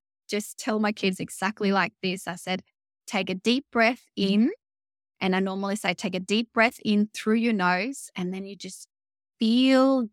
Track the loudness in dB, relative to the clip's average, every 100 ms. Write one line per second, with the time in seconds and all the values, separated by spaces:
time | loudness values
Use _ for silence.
0 | _ _ -6 -6 -6 -8 -4 0 0 0
1 | -2 -2 -8 -4 -4 -2 0 0 0 -4
2 | -6 -6 -8 -10 -6 -6 -8 _ _ _
3 | -6 -4 -2 -2 0 0 0 2 2 0
4 | _ -2 2 4 2 0 _ _ _ _
5 | _ -6 -2 0 0 -4 -4 -2 -2 -2
6 | -4 -4 -2 -2 0 2 2 0 0 2
7 | 0 -2 0 2 2 2 2 0 -2 -8
8 | -12 -8 -6 -6 -10 -14 -16 -16 -20 _
9 | _ _ _ -2 2 4 6 6 6 4
10 | 0